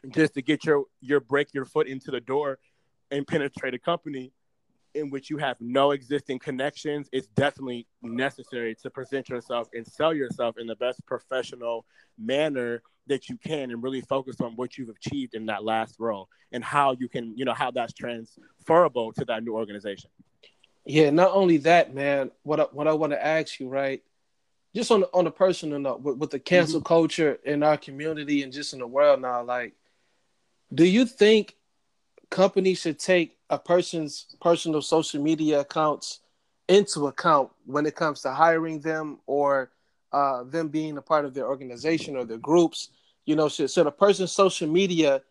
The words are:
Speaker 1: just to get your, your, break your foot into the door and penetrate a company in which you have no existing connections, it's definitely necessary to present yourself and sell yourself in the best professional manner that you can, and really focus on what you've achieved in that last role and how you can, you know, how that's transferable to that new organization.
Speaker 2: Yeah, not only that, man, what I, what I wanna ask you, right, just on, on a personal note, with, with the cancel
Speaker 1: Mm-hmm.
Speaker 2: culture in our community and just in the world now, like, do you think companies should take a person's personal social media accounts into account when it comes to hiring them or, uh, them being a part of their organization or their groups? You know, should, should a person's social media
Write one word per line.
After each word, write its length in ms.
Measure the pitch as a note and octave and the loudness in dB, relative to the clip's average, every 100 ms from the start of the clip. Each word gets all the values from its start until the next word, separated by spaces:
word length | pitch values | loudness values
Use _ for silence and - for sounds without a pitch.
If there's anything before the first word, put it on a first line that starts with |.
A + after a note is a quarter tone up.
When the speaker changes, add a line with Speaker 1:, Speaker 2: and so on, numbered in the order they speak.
| C3+ | -4
Speaker 1:
just 240 | B2+ D#3 | 0 2
to 80 | - | 0
get 240 | C3 D3+ D#3 | -4 -2 0
your, 200 | C#3+ C3+ _ | 0 0 _
your, 200 | B2+ C#3+ | -2 -2
break 340 | A#2 C#3 - | 0 -2 -2
your 120 | C#3+ B2+ | -6 -4
foot 220 | D3+ D3 | -2 -2
into 240 | C3 - | -4 -8
the 80 | C3 | -8
door 360 | A#2 C3+ C#3+ C3+ _ _ _ _ _ | -4 -4 -4 -8 _ _ _ _ _
and 140 | C#3 C#3+ | -6 -2
penetrate 480 | E3 C#3 - C3+ | -2 -2 -6 -8
a 60 | B2 | -6
company 520 | - E3+ D#3 C3+ B2+ _ _ _ _ _ _ | -4 -4 -6 -12 -12 _ _ _ _ _ _
in 160 | D3 D3 | -10 -8
which 180 | C#3 C3+ | -8 -8
you 80 | D3+ | -6
have 200 | C#3+ B2 | -4 -6
no 320 | A#2+ C3 C#3+ | -2 2 2
existing 480 | C#3+ B2 C#3+ - B2+ | 2 -4 -6 -4 -8
connections, 680 | - C3 C#3 - D#3 D3 C#3 | -8 -6 -6 -6 -8 -8 -6
it's 160 | C3 C3 | -8 -4
definitely 580 | - C#3 - C3+ A#2+ A#2 _ | -2 -2 -2 -12 -12 -14 _
necessary 720 | A#2+ A#2 C3+ C3+ B2+ B2 A#2 A2+ | -10 -4 -6 -6 -12 -8 -8 -8
to 80 | - | -14
present 400 | - B2+ C3+ B2+ | -14 -8 -8 -6
yourself 380 | B2 - A#2+ A2+ | -10 -6 -6 -6
and 120 | A#2 A2+ | -14 -16
sell 280 | - D#3 | -2 0
yourself 440 | D#3+ B2+ - A#2+ A#2 | 0 -4 -4 -4 -4
in 80 | A#2 | -12
the 100 | A2 | -4
best 300 | B2 B2 - | -4 -6 -10
professional 800 | A#2+ _ C3 A#2 B2 A#2 A2+ _ _ _ - | -10 _ -6 -6 -8 -8 -8 _ _ _ -12
manner 640 | A2 C#3 D#3 C3+ A#2+ A#2+ _ _ - | -4 0 0 -2 -6 -8 _ _ -6
that 240 | C#3 - | -6 -6
you 80 | B2+ | -14
can, 340 | - D#3 C3 | -8 -8 -6
and 100 | A#2 | -8
really 180 | B2+ C3 | -6 -8
focus 400 | - C3+ C3 A#2+ | -4 -6 -6 -8
on 120 | A#2+ A#2 | -8 -6
what 220 | B2 - | -10 -10
you've 120 | A#2+ | -14
achieved 440 | G#2+ - C#3 B2+ A2+ | -12 -8 -8 -8 -8
in 100 | A2 | -6
that 180 | G#2 | -6
last 320 | G#2+ A2 A2+ _ | -2 -4 -4 _
role 280 | A2+ G2+ F#2+ _ _ | -6 -6 -10 _ _
and 120 | B2 | -10
how 300 | A2+ D3 C#3 B2+ | -2 2 2 0
you 80 | B2+ | -6
can, 300 | C3+ A#2 A2 | -8 -10 -6
you 80 | C3+ | -6
know, 80 | |
how 180 | C3+ C#3 | -4 -4
that's 220 | B2 A#2 | -4 -8
transferable 1200 | - B2 A#2 A2+ _ _ _ - E3 E3 B2 A2 | -8 -10 -10 -14 _ _ _ 4 6 6 2 -6
to 100 | - | -6
that 200 | B2+ A2 | -4 -4
new 100 | A2+ A2 | -4 -6
organization. 540 | G#2+ G2+ G2+ G2 - _ _ _ _ _ _ _ - | -6 -8 -10 -10 -14 _ _ _ _ _ _ _ 0
Speaker 2:
Yeah, 240 | D3 D3 | 4 6
not 200 | D3+ F#3 | 6 6
only 260 | F#3+ F#3+ D#3+ | 6 4 4
that, 360 | D3+ E3+ D#3 | 6 6 4
man, 380 | C3+ C#3 C#3 C3 _ | -2 -2 0 -2 _
what 160 | C#3 D3+ | -4 0
I, 40 | |
what 240 | D3 C3+ D3+ | 0 0 0
I 60 | |
wanna 220 | D#3 D#3 C#3+ | 2 0 0
ask 440 | C3 D#3+ D3+ - | 0 -2 -2 -10
you, 80 | B2+ | -6
right, 320 | C3+ C#3 C3+ _ _ _ _ _ _ _ G#3 | -4 -4 -6 _ _ _ _ _ _ _ -6
just 160 | A#3 | 2
on, 120 | A3 F#3 | 4 4
on 120 | F3+ E3+ | 2 0
a 40 | |
personal 480 | - F#3+ F3 D#3+ C#3+ | 2 2 2 -4 -4
note, 220 | C#3 A#2+ | -4 -4
with, 160 | C#3 B2+ | -6 -4
with 140 | D3+ | -4
the 80 | C#3 | -6
cancel 400 | - F3+ D#3+ E3 | 2 4 4 -2
Speaker 1:
Mm-hmm. 80 | - | 2
Speaker 2:
culture 520 | E3 E3 - D3+ B2+ C3+ | 4 4 2 0 0 -4
in 180 | D3 | 0
our 140 | D3+ D3 | 2 2
community 680 | - C3+ D#3 D3+ D3 D3 | -2 -10 -8 -6 -2 -2
and 80 | C3+ | -2
just 220 | C3+ C#3+ | -10 -12
in 60 | C3+ | -10
the 80 | A#2+ | -6
world 340 | C3 D3 C3+ | 4 6 6
now, 200 | B2+ B2 | 2 -4
like, 300 | A#2+ B2 A#2 _ _ _ _ _ _ _ _ _ _ | -4 -6 -6 _ _ _ _ _ _ _ _ _ _
do 100 | C3+ F3 | 4 4
you 200 | G#3 B3+ | 6 2
think 500 | - G#3 A3 G3 _ _ _ _ _ _ _ _ | 4 6 6 2 _ _ _ _ _ _ _ _
companies 520 | - F#3+ F#3+ F#3+ F3+ | 2 4 4 2 0
should 180 | E3+ D3 | -4 -4
take 380 | - F3+ D#3+ _ _ | 2 2 2 _ _
a 80 | D3 | -6
person's 800 | - F3 F3 E3+ D3+ - - _ | 2 2 2 -6 -6 -10 -18 _
personal 400 | F3 E3+ E3 D#3 | 2 2 2 -4
social 400 | C#3 D#3+ D3+ D3 | 2 2 2 -2
media 400 | D3 D#3 D#3 C#3+ | 0 0 2 0
accounts 580 | C#3 E3 D#3 C#3+ - - _ _ _ _ - | 0 0 0 -2 -8 -14 _ _ _ _ 4
into 400 | F#3+ G3+ D#3 C#3+ | 4 4 -2 -4
account 420 | - E3+ D3+ C3 _ - | -2 2 4 2 _ -6
when 200 | C#3 D3+ | -4 -4
it 100 | - | -2
comes 260 | D#3+ C#3 | -4 -2
to 100 | C#3 | -6
hiring 500 | C3 E3 E3 D#3+ D#3 | 4 4 4 -2 -6
them 380 | D3+ D#3 D3+ C#3 - | -4 -6 -6 -12 -4
or, 440 | C#3+ C#3+ C#3 B2 _ _ _ _ | 0 2 0 -2 _ _ _ _
uh, 320 | C#3+ C#3 B2+ | 0 0 -2
them 240 | B2 D#3+ D#3 | -6 -6 -4
being 300 | D3+ D#3 C#3+ | -4 -4 -8
a 40 | |
part 240 | - D#3 C#3+ | 0 0 0
of 80 | |
their 140 | C3 A#2+ | -6 -6
organization 680 | C3+ C3 A#2+ D3 E3 - C3+ | -6 -8 -6 -2 -2 -2 -8
or 80 | A#2+ | -8
their 120 | A2+ | -8
groups? 520 | B2+ E3+ E3 - - _ _ _ - | 2 4 4 0 -16 _ _ _ -2
You 100 | D#3 | 0
know, 120 | D3+ | 0
should, 220 | - C3+ | 0 -2
should 160 | - D3+ | 2 2
a 40 | |
person's 400 | - G3+ F#3 F3+ | 4 4 4 0
social 360 | - F#3+ - D#3 | 2 2 2 0
media 540 | E3+ F#3+ E3+ D3+ C3+ _ | 2 2 4 2 2 _